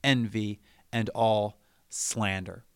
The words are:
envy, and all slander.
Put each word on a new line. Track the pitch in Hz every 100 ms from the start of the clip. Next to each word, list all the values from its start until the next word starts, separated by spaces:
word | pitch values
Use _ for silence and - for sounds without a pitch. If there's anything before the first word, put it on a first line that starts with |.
envy, | 143 131 113 110 104 104 _ _ _
and | 117 107
all | - 113 107 104 - _ _ _
slander. | - - 113 101 95 92 90 _